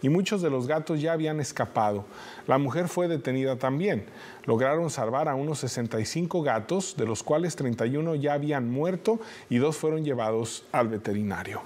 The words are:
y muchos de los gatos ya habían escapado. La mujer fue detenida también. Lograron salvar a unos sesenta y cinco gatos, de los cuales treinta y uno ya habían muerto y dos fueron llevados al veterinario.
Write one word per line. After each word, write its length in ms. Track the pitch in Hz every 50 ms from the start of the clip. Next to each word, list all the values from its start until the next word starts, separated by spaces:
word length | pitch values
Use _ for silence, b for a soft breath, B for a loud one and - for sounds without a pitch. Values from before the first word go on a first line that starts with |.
| -
y 60 | 131
muchos 340 | 151 180 196 - 220 202 175
de 80 | 160
los 160 | 135 131 123 127
gatos 340 | 151 160 156 - 170 151
ya 120 | 143 165 165
habían 260 | 160 156 156 156 151
escapado. 680 | 143 - - - 123 107 - 127 110 107 104 101 98 B B B B B B B B -
La 120 | 131 135
mujer 280 | 143 135 120 165 175 170
fue 200 | - 180 175 170
detenida 480 | 170 151 - 139 127 131 131 135 131 120
también. 480 | 135 131 135 143 180 208 175 110 101 B B B B B B B B
Lograron 440 | - 117 113 127 131 147 165 170 160
salvar 400 | - 143 120 110 120 135 156 156
a 60 | 139
unos 240 | 131 139 156 156 131
sesenta 420 | - 123 - 131 120 110 - 113
y 40 | 107
cinco 360 | - - 160 175 165 - 180
gatos, 540 | 151 135 117 113 104 - 165 196 185 - - 139
de 80 | 120
los 180 | 110 113 104 -
cuales 320 | - 147 156 170 170 151
treinta 300 | - 147 127 117 107 113
y 100 | 117 131
uno 200 | 147 156 170 160
ya 180 | 147 135 143 143
habían 360 | 147 143 147 147 139 123 117
muerto 500 | 120 135 151 175 185 175 - - 147 226 B B B B B B
y 80 | 127 120
dos 200 | 131 156 156 -
fueron 260 | - 156 160 160 156
llevados 640 | 147 135 120 113 110 110 113 117 113 - - - - -
al 160 | 135 123 110
veterinario. 720 | 113 104 - - 101 104 107 101 95 - 92 95 - - -